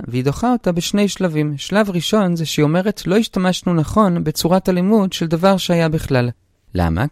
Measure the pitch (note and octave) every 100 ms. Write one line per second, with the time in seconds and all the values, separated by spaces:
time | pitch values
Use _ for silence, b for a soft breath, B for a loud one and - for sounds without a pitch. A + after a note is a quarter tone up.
0 | - B2 C3 C#3 A#3+ A#3+ F3+ F3 - G3+
1 | G#3 - F#3 D3+ D3+ C#3+ - G3 G#3 F3
2 | D3+ G#3+ F#3 E3+ D#3 - D3 E3 G3 -
3 | - G3 A3 F#3+ F#3 F3+ - E3+ D3 G#3+
4 | G#3 E3+ D#3 - E3 F#3+ - F3+ F3+ A3
5 | F#3+ - E3 E3 F#3+ F#3+ - E3+ E3 D#3
6 | - B2+ B2 - _ _ _ F2+ E2+ D#2+
7 | C#3+